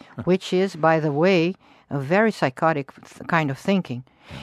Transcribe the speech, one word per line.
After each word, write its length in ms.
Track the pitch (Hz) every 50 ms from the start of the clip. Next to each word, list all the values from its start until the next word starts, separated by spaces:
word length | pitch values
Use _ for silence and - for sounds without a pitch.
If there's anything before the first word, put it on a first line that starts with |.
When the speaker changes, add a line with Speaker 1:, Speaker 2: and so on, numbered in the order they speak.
| - -
Speaker 1:
<laughs> 140 | - - 117
Speaker 2:
which 280 | 170 180 185 - - -
is, 240 | 185 190 196 -
by 240 | 160 151 160 160 160
the 120 | 151 156 139
way, 420 | 143 165 190 196 175 160 175 190 - _ _ - _ _ _
a 80 | 139 143
very 320 | 135 135 175 202 226 220 202
psychotic 600 | - - 139 127 - 170 160 160 143 135 - -
th-, 320 | - - - - - - -
kind 220 | - 165 156 139
of 60 | 135 -
thinking. 440 | - - 202 190 175 - 123 120 131 - _ _ _ -
Speaker 1:
Yeah. 60 | - -